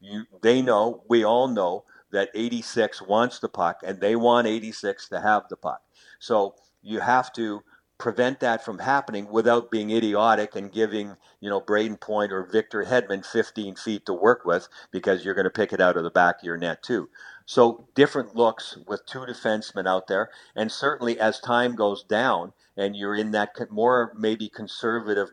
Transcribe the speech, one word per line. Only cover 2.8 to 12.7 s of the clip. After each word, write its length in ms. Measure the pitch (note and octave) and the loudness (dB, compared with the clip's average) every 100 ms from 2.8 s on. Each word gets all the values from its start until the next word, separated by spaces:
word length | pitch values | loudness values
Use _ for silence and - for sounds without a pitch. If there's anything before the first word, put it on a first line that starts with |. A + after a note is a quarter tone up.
| G#2+ - | 0 -2
wants 360 | F#2+ G#2 B2 - | -2 0 0 -2
the 100 | - | -8
puck, 320 | - F2 - | -2 -2 -2
and 160 | F2 F#2+ | -8 -2
they 140 | G2+ | 0
want 320 | A#2 A#2+ A#2+ A#2 | 2 4 4 4
eighty-six 600 | A2 A2 A2 G#2 G2 - | -2 -6 -8 -6 -6 -6
to 120 | F2+ | -2
have 280 | G#2 G#2 - | 2 0 0
the 80 | F#2 | -10
puck. 260 | D#2+ B1 _ _ _ - | -8 -8 _ _ _ -12
So 340 | - A2 G2 - _ _ | -2 0 0 -6 _ _
you 180 | G2+ G#2+ | -8 -4
have 320 | - B2+ B2 | 0 0 0
to 300 | - A2+ G#2 - _ _ - | -4 -6 -6 -12 _ _ -8
prevent 420 | A#2+ A2 B2 C3+ | -4 0 0 0
that 260 | B2+ A2+ | -2 -2
from 140 | - F#2 | -4 -8
happening 500 | G#2 C#3 C3+ G#2+ G#2 | -2 -2 -2 -8 -2
without 440 | A2 A2+ A#2+ A#2+ | 2 4 4 2
being 180 | A2 G#2+ | -4 0
idiotic 640 | A2+ A2 G2+ A2+ G#2+ G#2 | 0 2 4 4 4 0
and 160 | G2+ G2 | -6 -6
giving, 460 | F#2+ A2 G#2 G2+ F#2 _ _ | -2 -2 -2 -8 -12 _ _
you 100 | G2+ | -6
know, 100 | G2+ | -4
Brayden 400 | - G#2 A2 G#2 | 0 2 0 -4
Point 300 | - G#2+ G#2 | -4 -2 -2
or 140 | F#2+ | -4
Victor 400 | F2+ A2 G#2+ | -2 0 0